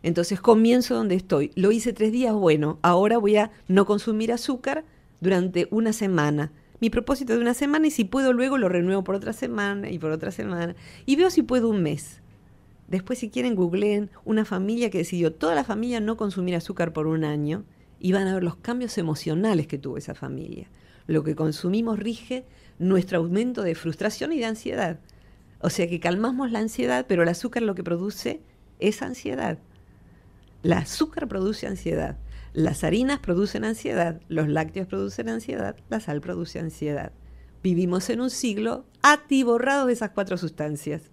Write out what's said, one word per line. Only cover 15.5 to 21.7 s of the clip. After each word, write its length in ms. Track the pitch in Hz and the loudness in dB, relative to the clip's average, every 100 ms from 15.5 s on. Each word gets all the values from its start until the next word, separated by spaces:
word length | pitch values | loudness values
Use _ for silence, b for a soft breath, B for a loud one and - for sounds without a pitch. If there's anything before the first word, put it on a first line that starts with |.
la 120 | 320 254 | 2 0
familia 340 | 208 240 233 | -2 -2 -2
no 160 | 208 220 | -2 -2
consumir 400 | 208 185 180 175 | -4 -2 -2 -2
azúcar 380 | 165 190 170 | -4 -4 -2
por 120 | 160 156 | 0 0
un 180 | 160 | 0
año 420 | 156 151 147 175 208 b b b | 0 -2 -2 -4 -8 b b b
y 140 | 180 | 0
van 140 | 190 190 | 0 0
a 60 | |
ver 100 | 190 | 0
los 120 | 175 165 | -2 -6
cambios 420 | - 247 240 - | -6 -4 -4 -4
emocionales 680 | 165 147 - 156 220 185 147 | -4 -4 -2 0 2 2 0
que 100 | 139 | -6
tuvo 200 | 139 143 | -8 -10
esa 180 | 139 - | -10 -12
familia. 540 | 135 135 139 - - b b b b | -10 -10 -10 -14 -16 b b b b
Lo 180 | 160 | -2
que 120 | 151 151 | 0 -2
consumimos 640 | 156 151 175 | -2 -2 -2